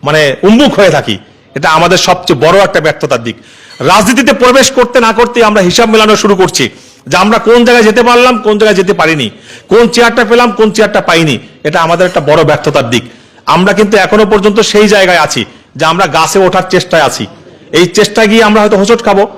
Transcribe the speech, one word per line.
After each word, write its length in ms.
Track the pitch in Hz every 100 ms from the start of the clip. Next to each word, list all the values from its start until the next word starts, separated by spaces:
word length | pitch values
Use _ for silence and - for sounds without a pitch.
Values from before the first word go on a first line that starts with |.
মানে, 180 | 143 156 147 131
উন্মুখ 280 | 190 226 285 -
হয়ে 160 | 196
থাকি। 240 | 143 123 98 - _ _ -
এটা 140 | 165
আমাদের 280 | 160 175 180
সবচেয়ে 420 | - 180 - 143
বড় 180 | 151 185
একটা 200 | 190 175
ব্যর্থতার 400 | 156 - 143 127
দিক। 120 | 117 107 - - - -
রাজনীতিতে 540 | 131 190 214 247 269
প্রবেশ 340 | 208 247 262 254
করতে 260 | - 240 254
না 120 | 226
করতেই 300 | 220 240 240
আমরা 180 | 220 208
হিসাব 260 | 180 175 233
মেলানো 260 | 220 214 208
শুরু 200 | 214 190
করছি 300 | 185 - 120 - - _ -
যে 80 | 170
আমরা 200 | 196 220
কোন 220 | 214 240 240
জায়গায় 200 | 240 220
যেতে 140 | 214
পারলাম, 300 | 240 240 254 240
কোন 160 | 214 208
জায়গায় 200 | 214 190
যেতে 120 | 185
পারিনি, 340 | 180 160 156 113 - - - _
কোন 160 | 208 233
চেয়ারটা 360 | 233 233 233 220
পেলাম, 240 | 233 240
কোন 160 | - 220
চেয়ারটা 300 | 214 208 208
পাইনি। 340 | 185 170 160 120 - -
এটা 160 | 151 170
আমাদের 240 | 165 170 180
একটা 140 | 180
বড় 200 | 147 156
ব্যর্থতার 440 | 151 147 - 147 120
দিক। 140 | 117 - - _ _ -
আমরা 260 | 156 190
কিন্তু 220 | 202 208 208
এখনো 260 | 185 208 208
পর্যন্ত 320 | 208 196 202
সেই 280 | 214 208 214
জায়গায় 340 | 208 190 175 151
আছি 160 | - 104 - _ -
যে 80 | 160
আমরা 200 | 170 185
গাছে 300 | 147 160 196
ওঠার 260 | 185 185 180
চেষ্টায় 340 | 180 - 170
আছি। 200 | 139 - 107 - - - -
এই 140 | 151 175
চেষ্টায় 400 | - 208 214 220
গিয়ে 160 | 220
আমরা 160 | 214 214
হয়তো 160 | 208 196
হোঁচট 240 | 196 226
খাবো 200 | 214 202 202